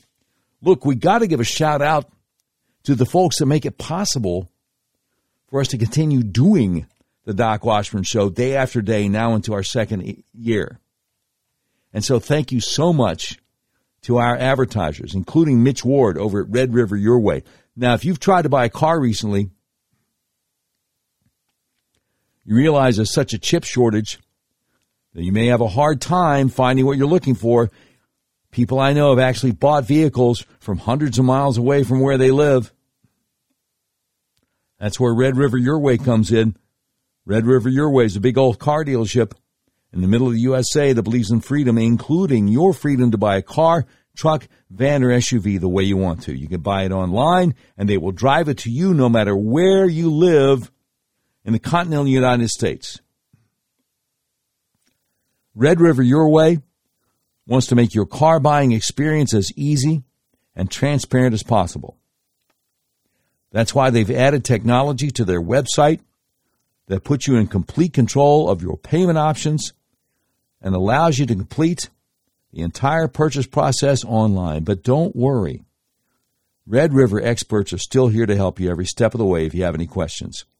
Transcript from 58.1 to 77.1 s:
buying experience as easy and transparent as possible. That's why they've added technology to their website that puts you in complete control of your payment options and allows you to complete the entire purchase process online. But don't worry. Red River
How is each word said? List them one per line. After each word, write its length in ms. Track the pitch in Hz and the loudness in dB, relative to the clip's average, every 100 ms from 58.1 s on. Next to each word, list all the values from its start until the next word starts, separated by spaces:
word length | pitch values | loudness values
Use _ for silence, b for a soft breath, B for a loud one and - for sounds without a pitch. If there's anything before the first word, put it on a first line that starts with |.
| - 156 165 | 0 2 2
buying 320 | 143 147 135 | 2 2 2
experience 600 | 110 - - 151 156 131 | 0 -2 -4 -2 0 0
as 200 | 107 95 | 0 -2
easy 480 | - 143 147 143 160 - _ _ _ _ - | -4 -2 0 0 -2 -6 _ _ _ _ -8
and 140 | 90 | -8
transparent 640 | - 139 147 - 127 127 | -4 -2 -2 0 0 2
as 100 | 110 | 0
possible. 540 | - 110 90 73 60 - _ _ _ _ _ _ _ _ _ _ _ _ _ _ _ | 0 0 -2 -8 -16 -20 _ _ _ _ _ _ _ _ _ _ _ _ _ _ _
That's 220 | 104 110 | -2 0
why 160 | 143 131 | 2 2
they've 200 | 117 101 | 2 2
added 340 | 123 135 147 | 2 2 2
technology 680 | - 113 113 123 143 127 143 | 0 0 2 2 0 -2 -4
to 120 | - | -2
their 180 | 95 90 | -2 -2
website 580 | 85 131 117 - 151 160 _ _ _ _ _ _ _ _ - | 0 -2 0 2 2 0 _ _ _ _ _ _ _ _ -6
that 180 | 95 | -6
puts 220 | - 139 - | -2 -2 0
you 100 | 123 | 0
in 100 | 104 | 2
complete 460 | 98 80 - 175 | -2 -4 -2 0
control 560 | 139 117 - 143 147 156 | 0 0 2 4 4 2
of 140 | 92 | -2
your 140 | 92 - | -6 -10
payment 400 | - 156 185 160 | -4 0 2 2
options 540 | 151 151 151 151 - - _ _ _ _ _ _ _ _ | 0 -2 -2 -4 -6 -14 _ _ _ _ _ _ _ _
and 140 | 95 | -4
allows 440 | 92 95 135 165 135 | -2 0 0 0 0
you 80 | 127 | -2
to 80 | |
complete 560 | 101 95 - 160 175 - _ _ _ _ _ _ | -4 -6 -2 -2 -2 -10 _ _ _ _ _ _
the 80 | - | -10
entire 480 | 85 - 135 165 160 | -8 -4 -2 -2 -2
purchase 380 | - 156 135 127 | -2 -2 -2 -4
process 580 | - 143 131 139 135 | -2 -2 0 0 0
online. 600 | 113 113 110 95 87 78 | -2 0 0 0 -2 -4
But 180 | 80 98 | -4 -4
don't 320 | - 139 175 | 0 0 -2
worry. 480 | 120 131 131 82 - - _ _ _ _ _ _ _ _ _ - | -2 -2 -2 -4 -8 -16 _ _ _ _ _ _ _ _ _ -2
Red 260 | 117 160 | 0 2
River 280 | 135 123 | 4 2